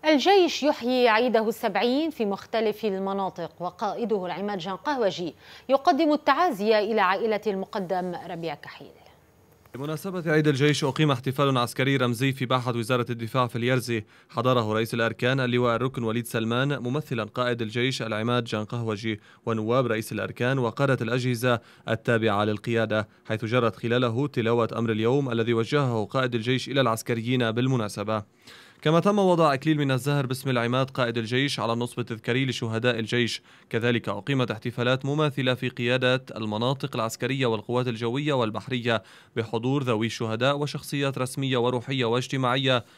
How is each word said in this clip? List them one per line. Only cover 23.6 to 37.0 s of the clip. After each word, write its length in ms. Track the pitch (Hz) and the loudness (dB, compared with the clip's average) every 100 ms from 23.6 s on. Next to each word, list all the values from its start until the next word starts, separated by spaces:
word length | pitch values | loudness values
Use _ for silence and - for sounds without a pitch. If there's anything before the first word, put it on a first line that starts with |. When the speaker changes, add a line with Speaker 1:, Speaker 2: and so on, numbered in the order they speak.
| 117 - | 0 -2
Speaker 2:
خلاله 500 | 120 120 123 113 143 | -2 0 0 -2 -2
تلاوة 420 | 139 113 120 113 113 | -2 0 2 0 0
أمر 160 | 117 | -2
اليوم 380 | 107 113 139 135 | 0 2 2 0
الذي 240 | 117 113 | -2 0
وجهه 500 | 117 113 147 135 113 | 0 2 2 2 0
قائد 300 | 101 135 127 | -2 0 0
الجيش 340 | 120 110 131 120 | 0 0 -2 0
إلى 120 | 135 | 0
العسكريين 720 | 127 113 - 113 113 127 117 | 2 0 -2 -4 0 0 2
بالمناسبة. 720 | 113 127 127 107 107 101 107 101 _ - - - - | 0 0 0 -2 -4 -2 -4 -4 _ -20 -20 -20 -4
كما 180 | 151 165 | 2 4
تم 180 | 180 208 | 4 4
وضع 360 | 190 170 160 | 4 6 4
إكليل 240 | 135 156 156 | 4 2 2
من 120 | 139 | 2
الزهر 360 | 131 135 143 131 | 0 0 0 0
باسم 240 | 131 139 | -4 0
العماد 400 | 127 117 127 135 | 0 2 0 0
قائد 280 | 135 120 120 | 0 0 0
الجيش 420 | 110 127 139 131 | 0 0 0 0
على 120 | 110 | -2
النصب 260 | 117 120 - | 0 -2 -4
التذكاري 480 | 117 110 - 120 135 | -6 -6 -2 0 0
لشهداء 520 | 117 117 113 123 117 | -2 -2 0 0 0
الجيش. 440 | 110 123 117 - - - _ | 0 0 0 -2 -12 -20 _
كذلك 380 | 117 117 120 113 | 0 2 2 0
أقيمت 420 | 101 98 135 120 | -6 -2 0 0
احتفالات 560 | 107 123 117 120 131 135 | -2 -6 -2 0 0 0
مماثلة 480 | 147 151 135 127 | 0 0 0 -2
في 140 | 123 127 | 0 -4
قيادة 560 | - 120 127 127 127 131 - | -2 0 2 2 0 -2 -8
المناطق 600 | 110 107 123 135 143 | -4 -2 -2 -2 -4
العسكرية 500 | 127 | -4